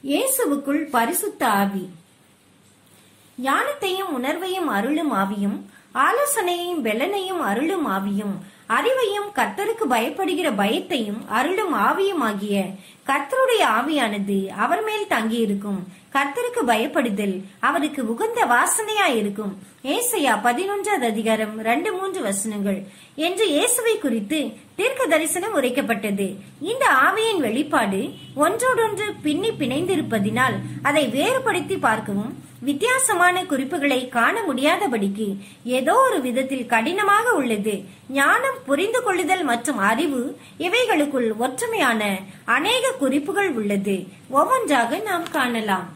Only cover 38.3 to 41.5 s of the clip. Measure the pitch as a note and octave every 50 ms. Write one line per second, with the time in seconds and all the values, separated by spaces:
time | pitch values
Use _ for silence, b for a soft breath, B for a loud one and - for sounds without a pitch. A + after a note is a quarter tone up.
38.3 | F#4+ A#4 C5 C5+ C5 - - C4 C#4 C#4 F4+ G#4+ A4+ B4+ - - F#4+ E4+ F#4 D4
39.3 | F#4 F#4 E4+ C4+ A#3 A#3 A#3 D4+ C#4 G#3+ G3 G3+ A#3 A#3+ E4 D#4 C#4 B3 A#3 C#4+
40.3 | - B B B B B D#4 F4+ F#4 B4 B4+ G#4+ G4+ D#4 D4 C#4+ - C4 A#3+ A3
41.3 | G#3+ G#3+ A#3+ C4+